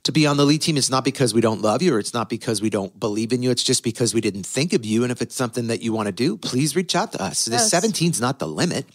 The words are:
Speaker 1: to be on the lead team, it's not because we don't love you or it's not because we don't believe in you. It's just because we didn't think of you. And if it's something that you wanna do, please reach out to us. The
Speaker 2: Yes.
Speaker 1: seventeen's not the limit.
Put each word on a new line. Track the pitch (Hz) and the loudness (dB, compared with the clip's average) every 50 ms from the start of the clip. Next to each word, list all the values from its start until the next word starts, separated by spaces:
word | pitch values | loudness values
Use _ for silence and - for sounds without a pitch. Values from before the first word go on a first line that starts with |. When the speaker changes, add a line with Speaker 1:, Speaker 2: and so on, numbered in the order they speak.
| - | -6
Speaker 1:
to | - | 0
be | 123 156 151 | 2 4 4
on | 143 143 143 | 4 4 4
the | 143 | 4
lead | 143 151 151 | 4 4 4
team, | - 170 156 139 | 2 0 0 0
it's | 120 - | 0 2
not | 135 131 123 | 0 0 0
because | 143 - - 135 113 104 | 0 0 2 0 2 4
we | 117 | 4
don't | 110 110 110 98 | 4 2 2 2
love | 104 107 107 131 | 2 2 2 2
you | 180 180 123 | 4 2 2
or | 104 | 2
it's | 101 - - | 0 -2 -4
not | 117 110 - | -4 -4 -4
because | 117 107 - 120 110 98 | -6 -6 -4 -4 -2 -2
we | 107 107 | -2 0
don't | 101 101 98 92 - - | 0 -2 -4 -4 -6 -4
believe | 117 107 104 110 113 110 | -4 -2 -2 -2 -2 0
in | 127 123 | 0 0
you. | 123 127 | 2 0
It's | 120 - | 0 2
just | - - 127 - | 2 0 0 0
because | - 120 107 - 123 107 107 | 0 -2 -2 0 0 0 0
we | 113 | 0
didn't | 101 101 92 98 92 | 0 0 -2 -4 -8
think | - - 127 151 180 | -6 -4 -2 0 0
of | - 175 113 | 0 -2 0
you. | 107 110 113 | 0 0 0
And | 120 123 | 0 0
if | 123 - | -2 -4
it's | 123 - - | -6 -6 -4
something | - 127 117 - 123 117 | -4 -4 -2 -2 -4 -2
that | 113 113 - | -2 -4 -4
you | 113 117 | -2 -2
wanna | 107 113 104 101 | -2 -2 -2 -4
do, | 90 117 123 165 220 - | -2 -2 -2 -2 -2 -2
please | - 131 123 127 151 151 - | -6 -4 -2 0 0 0 0
reach | 185 180 - - | -2 -2 0 -2
out | 175 208 - | -2 -2 -2
to | - - | -4 -6
us. | 190 185 147 - - | -6 -4 -4 -4 -2
The | 220 | 0
Speaker 2:
Yes. | 233 240 226 214 | 0 0 2 2
Speaker 1:
seventeen's | - 175 - 220 170 - 160 175 - - | 2 2 2 0 0 2 0 0 2 0
not | 120 127 - - | 0 -2 -2 -2
the | - - | -6 -6
limit. | - 196 - 175 165 165 - - | -2 -2 -2 -2 -2 -4 -6 -8